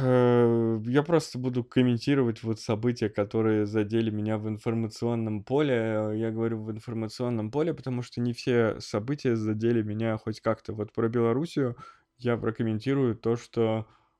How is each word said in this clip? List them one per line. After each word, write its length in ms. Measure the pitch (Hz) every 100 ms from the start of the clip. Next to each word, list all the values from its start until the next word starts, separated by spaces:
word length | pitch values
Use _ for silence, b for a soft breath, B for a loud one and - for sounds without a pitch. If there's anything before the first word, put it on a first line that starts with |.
Э, 800 | 131 127 123 120 117 117 113 113 113
я 160 | 135
просто 360 | 151 165 - 127
буду 260 | 127 127
комментировать 760 | 120 - 127 117 139 143 120 113
вот 180 | 113 110
события, 500 | - 107 123 120 107
которые 560 | - 104 113 110 107 104
задели 440 | 110 104 113 113
меня 280 | 107 107 110
в 100 | 107
информационном 960 | 107 120 113 110 - 117 117 110 107
поле. 680 | 98 135 147 123 113 107 107
Я 160 | 107 113
говорю 320 | 110 113 113
в 80 | 110
информационном 800 | 107 - 113 110 - 123 117 107
поле, 240 | 139 165
потому 280 | 151 - 123
что 180 | 120 -
не 120 | 120
все 480 | 120 - 120 113 -
события 560 | - 107 113 147 131 113
задели 460 | 107 107 117 117
меня 340 | 107 107 113 107
хоть 240 | - 110
как-то. 320 | 113 110 -
Вот 200 | 107 104
про 160 | - 113
Белоруссию 680 | 120 117 120 170 - 131 117 B B B -
я 180 | 123 113
прокомментирую 800 | 113 110 113 110 131 139 127 110
то, 200 | 113 117
что 500 | - - 113 110 107 b b b